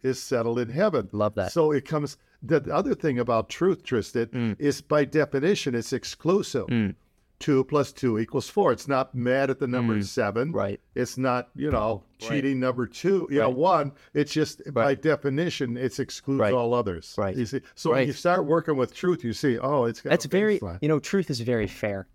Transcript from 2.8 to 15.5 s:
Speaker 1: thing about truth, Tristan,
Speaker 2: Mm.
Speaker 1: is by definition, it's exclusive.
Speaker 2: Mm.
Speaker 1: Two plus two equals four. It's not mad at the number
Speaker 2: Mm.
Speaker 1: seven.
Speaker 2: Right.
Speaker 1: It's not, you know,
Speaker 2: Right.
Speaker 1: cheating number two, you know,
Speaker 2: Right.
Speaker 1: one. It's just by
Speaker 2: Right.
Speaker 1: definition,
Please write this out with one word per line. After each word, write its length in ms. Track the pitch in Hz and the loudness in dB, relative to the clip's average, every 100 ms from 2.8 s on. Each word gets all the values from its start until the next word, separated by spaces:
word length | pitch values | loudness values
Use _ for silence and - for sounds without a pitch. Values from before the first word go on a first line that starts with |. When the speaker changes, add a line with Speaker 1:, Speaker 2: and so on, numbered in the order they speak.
| 269 | 0
Speaker 1:
thing 240 | 214 156 123 | 0 0 0
about 300 | 117 113 104 | 0 0 -2
truth, 340 | - 180 170 | 0 0 0
Tristan, 440 | - 120 98 123 117 | -2 -2 -2 -2 -2
Speaker 2:
Mm. 300 | 127 117 98 | -2 -2 0
Speaker 1:
is 220 | 143 139 | -2 -2
by 220 | - 151 135 | 0 0 2
definition, 680 | 156 143 139 156 202 147 | 2 0 0 0 0 0
it's 180 | 120 110 | -2 -2
exclusive. 720 | 127 - - 151 196 - 127 95 | -6 -6 -4 0 0 0 -4 -2
Speaker 2:
Mm. 280 | 120 101 - _ _ _ _ | 0 0 -2 _ _ _ _
Speaker 1:
Two 220 | - 135 | 2 2
plus 300 | 131 147 135 | 4 2 0
two 260 | - 127 110 | 0 0 0
equals 300 | 113 127 - | 0 -4 -2
four. 240 | - 180 | 0 2
It's 160 | 117 143 | 2 0
not 260 | 135 131 | -2 -2
mad 340 | 127 123 131 135 | -2 0 2 2
at 120 | 139 | 0
the 80 | 127 | -2
number 260 | 123 117 | 0 2
Speaker 2:
Mm. 80 | 107 | 0
Speaker 1:
seven. 480 | 98 - 104 104 143 | 0 -2 -2 0 -2
Speaker 2:
Right. 300 | 104 101 101 _ - | -2 -4 -6 _ -6
Speaker 1:
It's 200 | 123 - | -4 -2
not, 340 | 131 123 120 | 0 0 -4
you 160 | 139 147 | -6 -2
know, 320 | 123 107 104 - _ | 0 0 -4 -8 _
Speaker 2:
Right. 100 | 113 | -4
Speaker 1:
cheating 260 | 143 135 131 | -2 0 0
number 260 | 127 123 113 | 0 -2 -4
two, 400 | - 175 196 - | -4 0 0 2
you 80 | 139 | 2
know, 80 | 127 | 2
Speaker 2:
Right. 100 | 127 | 2
Speaker 1:
one. 360 | 175 170 143 - - | 4 2 0 -6 -6
It's 200 | 147 143 | -2 0
just 280 | 156 151 - - | 0 -2 -4 -4
by 120 | 131 143 | 0 2
Speaker 2:
Right. 140 | 139 | 2
Speaker 1:
definition, 760 | 156 147 143 139 175 | 0 0 0 -2 -2